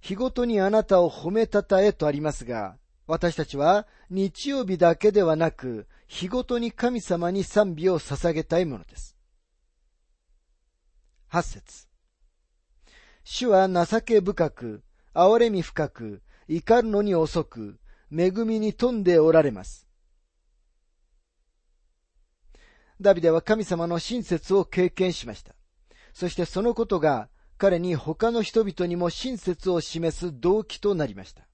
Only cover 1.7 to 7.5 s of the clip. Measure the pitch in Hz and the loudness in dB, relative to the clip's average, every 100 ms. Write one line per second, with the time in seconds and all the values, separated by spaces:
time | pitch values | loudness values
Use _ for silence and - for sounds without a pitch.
1.7 | 190 208 202 151 143 151 143 117 117 98 | 2 4 2 -2 -2 -4 -8 -10 -8 -8
2.7 | 98 _ _ - 156 175 165 151 139 147 | -12 _ _ -6 -2 -2 -4 -8 0 2
3.7 | 202 202 _ _ 185 196 - 285 277 208 | 2 0 _ _ -4 -4 -4 -6 -4 -4
4.7 | 180 170 165 208 208 175 156 160 - 131 | 2 4 4 2 4 2 2 0 -2 -10
5.7 | 113 - _ _ - 185 254 247 240 233 | -10 -12 _ _ -10 -6 -6 -4 -4 -4
6.7 | - 240 247 - 170 170 190 185 | -4 -4 -4 -4 -2 -2 -2 -2